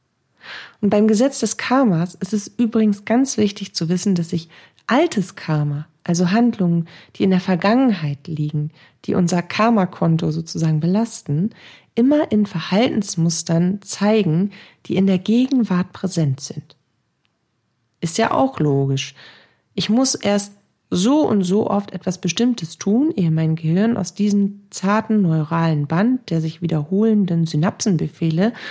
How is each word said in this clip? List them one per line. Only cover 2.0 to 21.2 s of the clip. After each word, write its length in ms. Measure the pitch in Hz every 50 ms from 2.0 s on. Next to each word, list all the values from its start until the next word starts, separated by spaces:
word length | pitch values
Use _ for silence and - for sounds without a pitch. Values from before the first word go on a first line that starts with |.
| 175 180 -
ist 180 | - - -
es 140 | 214 202 -
übrigens 580 | - _ - 240 226 233 220 220 214 202 202 -
ganz 320 | - 226 254 269 - -
wichtig 380 | 214 214 196 202 - 196 - -
zu 140 | - 165 160
wissen, 260 | 185 180 - 202 185
dass 160 | 175 165 -
sich 180 | 175 165 - - - - - - _ _ -
altes 480 | - 226 285 349 330 - 214 180 - -
Karma, 520 | - - 170 156 151 147 147 143 147 156 _ _ _ -
also 260 | - 170 175 180 170
Handlungen, 560 | 202 233 240 233 - - 180 170 170 170 165 - - - - _ -
die 80 | - 208
in 60 | 190
der 100 | 185 180
Vergangenheit 880 | - 190 185 165 - 202 233 262 269 247 196 165 156 143 139 - - 170
liegen, 420 | 160 151 151 147 - 147 151 156 - - - - _ _ -
die 100 | - -
unser 280 | 185 175 165 180 175
Karma-Konto 880 | 175 - - 208 214 233 233 202 180 180 - - 170 165 165 160 170 156
sozusagen 480 | 151 165 165 - - 160 165 160 156 151
belasten, 720 | 160 175 190 220 233 220 - - - - 143 156 196 220 - - - - - - _ _ -
immer 340 | 233 247 277 294 294 - -
in 160 | 214 214 202
Verhaltensmustern 1400 | - - 160 - - 185 214 254 - - 220 196 - - 170 165 170 165 - - - 165 165 180 180 202 202
zeigen, 680 | - - - - 202 208 220 220 190 160 156 170 202 202 - - - - _ _ -
die 100 | - -
in 120 | 190 196 196
der 100 | 185 180
Gegenwart 760 | - 208 226 240 262 262 277 254 214 - 185 175 180 -
präsent 480 | - - - 180 - 170 156 139 131 -
sind. 360 | - - - 151 - _ - _ _ _ _ _ _ _ _ _ _ _ _ _ _ _ _ _ _ _ _ _ _ _ _ -
Ist 180 | 175 165 - 226
ja 120 | 220 -
auch 300 | - - 269 262 - -
logisch. 540 | 151 147 139 139 139 135 135 135 - - - - - - - - _ _ _ _ _ _ -
Ich 140 | 202 - -
muss 260 | 220 254 269 254 -
erst 380 | - - 202 208 202 202 - - _ _ _ _ _ _ -
so 360 | 180 180 190 254 294 311